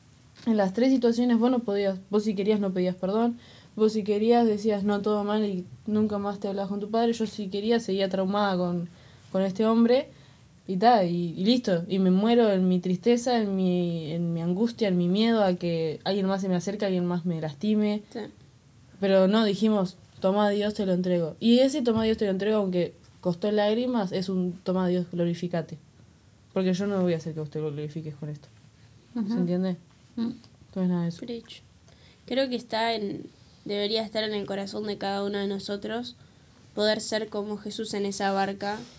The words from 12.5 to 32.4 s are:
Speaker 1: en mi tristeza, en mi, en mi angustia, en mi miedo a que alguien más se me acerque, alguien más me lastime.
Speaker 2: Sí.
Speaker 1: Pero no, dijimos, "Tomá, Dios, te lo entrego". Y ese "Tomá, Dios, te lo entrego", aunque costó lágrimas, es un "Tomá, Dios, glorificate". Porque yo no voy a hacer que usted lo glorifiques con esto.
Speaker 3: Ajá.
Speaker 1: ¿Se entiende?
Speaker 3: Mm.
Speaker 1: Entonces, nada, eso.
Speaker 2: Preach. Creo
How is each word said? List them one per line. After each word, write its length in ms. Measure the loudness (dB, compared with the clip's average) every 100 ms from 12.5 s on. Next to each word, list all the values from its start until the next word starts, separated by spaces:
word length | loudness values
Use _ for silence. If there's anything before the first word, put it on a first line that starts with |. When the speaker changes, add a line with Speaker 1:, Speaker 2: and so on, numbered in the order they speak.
Speaker 1:
en 160 | 4 2
mi 100 | 2
tristeza, 640 | 0 0 2 2 2 0
en 140 | 0 0
mi, 560 | 2 2 0 -2 -4
en 200 | -4 -2
mi 80 | -2
angustia, 460 | -2 0 0 0 0
en 100 | 2
mi 100 | 2
miedo 340 | 2 2 4
a 120 | 2 2
que 440 | -2 -2 -2 -4
alguien 240 | -4 -2 0
más 140 | -2
se 60 | 0
me 60 | -2
acerque, 300 | -2 -2 -2
alguien 200 | 0 0
más 200 | -2 -2
me 160 | -4
lastime. 640 | -6 -4 0 2 2 -2 -6
Speaker 2:
Sí. 60 | -12 -12 -16 -20 _ _ -20 -20 -4
Speaker 1:
Pero 280 | 2 4 6
no, 160 | 4
dijimos, 540 | 2 2 2 2 0 -4 -20 -4
"Tomá, 300 | 0 2 2
Dios, 240 | 2 -2 -2
te 100 | 0
lo 80 |
entrego". 420 | 0 2 0 0 0
Y 200 | 4 6
ese 220 | 6 2
"Tomá, 220 | 0 0
Dios, 140 | 2 0
te 80 | 0
lo 60 |
entrego", 260 | 0 0 0
aunque 340 | 2 0 -2 -4 -20 -8
costó 300 | -4 -2 0
lágrimas, 600 | 2 2 2 0 -2 -2
es 180 | -4 -2
un 240 | -2 -2 -4
"Tomá, 240 | -2 0 2
Dios, 200 | 0 -2
glorificate". 680 | -2 -2 -2 -4 -4 -6 -12 -20 -20 -20 -20 _ _ _
Porque 200 | -2 0
yo 120 | 0 0
no 160 | 0
voy 120 | 2
a 40 | 0
hacer 160 | -4
que 60 | -8
usted 200 | -8 -6
lo 100 | -6
glorifiques 420 | -6 -8 -8 -10 -10
con 140 | -10
esto. 180 | -10 -14 -20 -20 _ -20 -20 -12 -6
Speaker 3:
Ajá. 120 | -4
Speaker 1:
¿Se 60 | 0
entiende? 420 | 0 0 -2 -4 -10 _ -16 -6
Speaker 3:
Mm. 140 | -6 -8 -16 -20 -12
Speaker 1:
Entonces, 220 | -4 -2
nada, 180 | 0 -2
eso. 120 | -6
Speaker 2:
Preach. 400 | -10 -12 -12 -20 -20 -20 -20 -20 -20 -20 -6
Creo 240 | -2